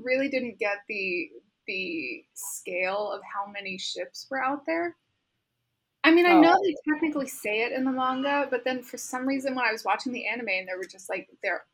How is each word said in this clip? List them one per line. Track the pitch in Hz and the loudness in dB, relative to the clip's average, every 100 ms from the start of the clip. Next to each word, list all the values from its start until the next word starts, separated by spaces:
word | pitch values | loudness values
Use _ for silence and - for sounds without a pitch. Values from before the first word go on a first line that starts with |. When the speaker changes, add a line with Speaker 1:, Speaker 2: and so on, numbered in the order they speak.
Speaker 1:
really | 247 262 277 | 0 0 2
didn't | 262 240 190 | -2 -4 -4
get | 208 202 - | -4 -4 -6
the, | 208 190 175 131 120 - _ - | -6 -2 -2 -4 -12 -20 _ -8
the | 190 180 160 127 113 - | -6 -6 -6 -8 -10 -16
scale | - - - - 180 185 202 208 | -16 -12 -12 -6 -2 -2 -2 -4
of | 196 | -6
how | - 202 202 | -8 -10 -8
many | 202 190 185 | -8 -10 -8
ships | - 175 190 - - | -8 -8 -10 -12 -8
were | 269 | -4
out | 262 285 | -2 -2
there. | 320 330 339 - _ _ _ _ _ _ _ _ _ _ | -4 -4 -4 -8 _ _ _ _ _ _ _ _ _ _
I | 320 | 6
mean, | 339 | 8
I | 349 | 10
know | 330 330 381 | 10 10 8
Speaker 2:
Oh. | |
Speaker 1:
they | 392 294 302 | 4 -2 -2
technically | 302 320 302 262 | 0 0 0 -4
say | - 214 214 | -6 -4 -2
it | 240 | 0
in | 262 | 0
the | 262 | 0
manga, | 262 254 262 277 285 269 | 0 0 0 0 0 0
but | 254 | -2
then | 254 254 | -2 -4
for | 247 247 | -6 -12
some | - 254 262 | -8 -4 -2
reason | 269 269 254 | 0 -2 0
when | |
I | 233 | 0
was | 220 | 0
watching | 196 214 254 | 0 -2 -2
the | 240 208 | -6 -4
anime | 240 220 | -4 -2
and | 185 185 | -4 -4
there | 185 | -8
were | 185 | -8
just, | 190 - | -12 -8
like, | 190 - - | -8 -8 -8
they're | 196 - - | -4 -4 -8